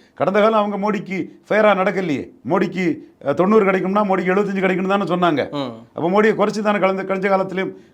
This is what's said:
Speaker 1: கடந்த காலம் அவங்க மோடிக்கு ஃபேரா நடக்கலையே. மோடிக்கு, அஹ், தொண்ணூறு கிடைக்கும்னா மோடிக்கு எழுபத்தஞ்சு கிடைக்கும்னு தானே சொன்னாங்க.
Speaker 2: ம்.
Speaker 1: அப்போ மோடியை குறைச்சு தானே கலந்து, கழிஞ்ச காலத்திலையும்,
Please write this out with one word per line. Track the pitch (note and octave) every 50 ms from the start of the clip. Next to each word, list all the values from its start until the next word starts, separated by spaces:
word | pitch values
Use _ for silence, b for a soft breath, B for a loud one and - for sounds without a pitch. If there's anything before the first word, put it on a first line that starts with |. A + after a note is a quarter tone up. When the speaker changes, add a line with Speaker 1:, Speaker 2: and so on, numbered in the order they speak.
| B B B
Speaker 1:
கடந்த | - C3+ F3 G3 G#3+
காலம் | G3+ A3 A3 G#3+
அவங்க | G#3 G#3 G3
மோடிக்கு | G3 F#3+ G#3+ G3+ G#3 - - F#3+ F3+ - - - - _ _
ஃபேரா | F#3+ G#3+ G#3+ G#3+ G3
நடக்கலையே. | F#3 F#3 G3+ F3 F#3 F#3 E3 C#3+ A#2 F2 - - - _ A#2
மோடிக்கு, | E3 G3+ G#3+ F3+ - F3+ F#3 E3+ D3 - B B B B -
அஹ், | C#3 C#3+
தொண்ணூறு | D3+ F3 F#3+ A3 A3 G3+
கிடைக்கும்னா | F#3+ F#3+ F#3+ F#3 F#3 G3 G#3 G#3+
மோடிக்கு | G3 F#3+ F#3+ E3+ F3+ F#3
எழுபத்தஞ்சு | G3+ G#3 F#3 G3 G3
கிடைக்கும்னு | F#3 F#3 F#3 F3 F#3+ F#3
தானே | G3 G3+ G3+
சொன்னாங்க. | D3+ F3 F3+ F3+ E3+ D3+ C#3 - -
Speaker 2:
ம். | D3 C#3+ C#3 B2 A2+ A2+ A#2+ - _
Speaker 1:
அப்போ | - C#3+ F3
மோடியை | F#3+ G#3 G#3+ A3 F#3+
குறைச்சு | - G3+ G#3+ G#3 G#3+ G#3+
தானே | G#3+ G3+ G3+
கலந்து, | F3 F#3+ F#3+ F#3+ F#3
கழிஞ்ச | F#3 F#3+ F#3+ F#3 G3+
காலத்திலையும், | G3 F#3+ F#3+ F#3+ F3+ F#3 F#3+ F#3 B B B B